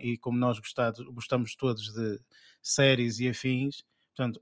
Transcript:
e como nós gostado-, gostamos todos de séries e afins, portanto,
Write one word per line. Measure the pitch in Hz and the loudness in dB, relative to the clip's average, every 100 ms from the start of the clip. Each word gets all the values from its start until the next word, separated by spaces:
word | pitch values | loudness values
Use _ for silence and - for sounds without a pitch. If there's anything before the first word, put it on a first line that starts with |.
| 120 | -4
e | 117 | -4
como | 123 120 | -2 2
nós | 123 110 | 2 0
gostado-, | - - 117 113 135 | -4 0 0 -2 -10
gostamos | 120 - 127 110 - | -12 -2 -2 -2 -2
todos | 131 110 107 | -2 -2 -6
de | 110 110 101 - - - _ | -4 -4 -4 -10 -20 -20 _
séries | - - 135 127 120 110 | -2 4 6 6 2 0
e | 127 | -2
afins, | 117 131 127 139 - - _ _ | 0 0 0 0 -4 -16 _ _
portanto, | - 123 113 | -4 -4 -4